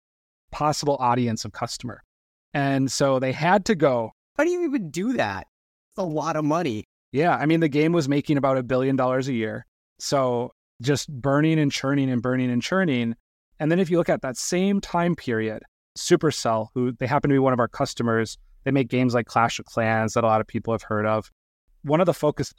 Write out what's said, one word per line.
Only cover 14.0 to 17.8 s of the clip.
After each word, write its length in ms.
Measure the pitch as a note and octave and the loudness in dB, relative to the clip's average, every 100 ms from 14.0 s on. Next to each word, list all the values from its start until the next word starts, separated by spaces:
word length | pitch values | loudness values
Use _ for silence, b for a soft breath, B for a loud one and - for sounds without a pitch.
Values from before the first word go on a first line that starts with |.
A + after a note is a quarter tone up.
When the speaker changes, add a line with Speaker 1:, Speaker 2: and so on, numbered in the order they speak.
| E3 | 0
Speaker 1:
at 120 | D#3+ | -2
that 140 | C3 A#2 | -4 -8
same 440 | - F3+ F#3+ G3 | -4 0 0 0
time 340 | - F3 F3 E3 | -2 -2 0 -2
period, 480 | - A2 A2 G#2+ - _ _ - | -2 -2 -2 -6 -14 _ _ -12
Supercell, 680 | - E3+ D#3+ - A#2+ A2+ A2 | 0 2 2 0 -2 -2 -4
who 180 | B2+ B2 | -4 -4
they 160 | B2 B2+ | -2 -2
happen 220 | C#3+ D3 | 0 2
to 40 | |
be 60 | C3+ | 4
one 140 | C3 | 4
of 60 | B2 | 2
our 80 | A#2 | 0
customers, 720 | - | -2